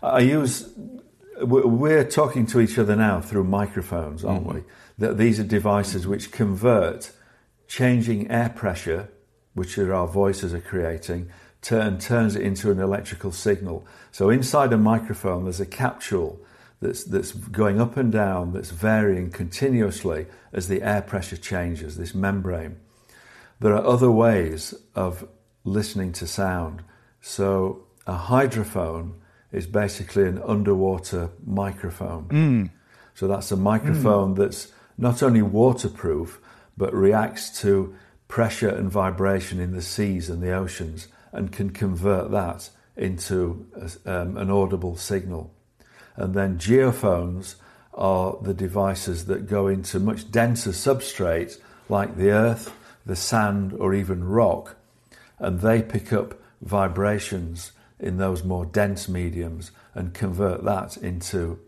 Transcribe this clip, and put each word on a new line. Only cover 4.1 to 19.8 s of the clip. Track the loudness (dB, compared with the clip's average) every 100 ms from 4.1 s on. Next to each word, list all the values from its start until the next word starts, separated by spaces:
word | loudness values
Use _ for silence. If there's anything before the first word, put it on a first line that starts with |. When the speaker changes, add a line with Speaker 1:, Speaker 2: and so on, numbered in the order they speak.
| -6
Speaker 1:
aren't | -4 -2 -2
Speaker 2:
Mm-hmm. | -8
Speaker 1:
we? | -10 -20 -20 -4
Th-, | -2 4
these | 4 4
are |
devices | 2 2 4 2 0 -4 -2
which | -4 -6
convert | -2 0 2 4 4 4 -2 -12 -20 _ _ _ _ _
changing | 0 2 4 2 -2 0
air | 0 0
pressure, | -2 -4 -2 -4 -4 -6 -18 _ _ _
which | -8 -6 -2
are | 0
our | 0 0
voices | 2 2 2 -4
are | -6
creating, | -6 -4 -4 -6 -6 -6 -8 -16 -20 _
tu-, | -2 0
and | 2 -2
turns | 0 2 2 0
it |
into | -2 -2 0
an | 2
electrical | 2 -2 -4 -8 -8
signal. | -4 0 0 -2 -8 -12 -20 -20
So | 0 4
inside | 4 2 2 4
a | 4
microphone, | 4 2 0 -6 -4 -4
there's | -4 -6
a | -8
capsule | -4 -4 -4 -4 -2 -2 -6 -20 -20 -20 _
that's, | -6 -6 -4
that's | -4 -2
going | -10 -8 0 2 4
up | 0 2
and | 0
down, | 2 0 0 -4
that's | -6 -8
varying | -2 2 4 4 0 -2
continuously | -6 -8 -2 0 2